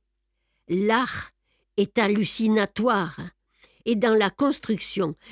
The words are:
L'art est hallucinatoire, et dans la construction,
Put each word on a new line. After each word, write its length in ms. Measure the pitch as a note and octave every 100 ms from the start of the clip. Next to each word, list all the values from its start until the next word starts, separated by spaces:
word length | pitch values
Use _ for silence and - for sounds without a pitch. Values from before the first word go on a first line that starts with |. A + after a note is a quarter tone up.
| _ _ _ _ _ _ -
L'art 640 | F3+ G#3 A#3 B3+ - - _ _ _ _ -
est 200 | G3+ A#3+
hallucinatoire, 1200 | G3+ G#3 F#3 - A3 G#3+ G3+ - A#3+ G3+ F3 - F3+ - _ _ - _ -
et 100 | A3
dans 180 | A#3
la 160 | A3 G3
construction, 840 | - C#4 - - G#3 - G3+ E3 - -